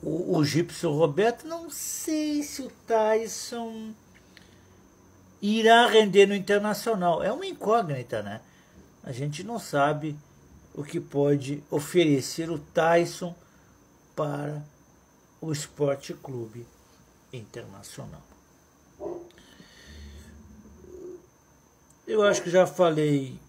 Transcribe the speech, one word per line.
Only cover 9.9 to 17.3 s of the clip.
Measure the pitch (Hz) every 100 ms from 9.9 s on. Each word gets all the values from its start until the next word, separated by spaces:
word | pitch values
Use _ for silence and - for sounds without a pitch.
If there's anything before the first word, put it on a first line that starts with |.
| 151 156 147 - - - - -
o | -
que | 147 170
pode | - 143 143 143 127 147 -
oferecer | 151 147 180 156 139 - - 165
o | 160
Tyson | - - 160 170 170 - 175 170 _ _ _ _ _ _ _
para | - 147 143 147 147 147 _ _ _ _ _ _ _
o | 160
Esporte | 151 - - 147 139 -
Clube | 165 - 127 110 117 117 _ _ _ _ _ _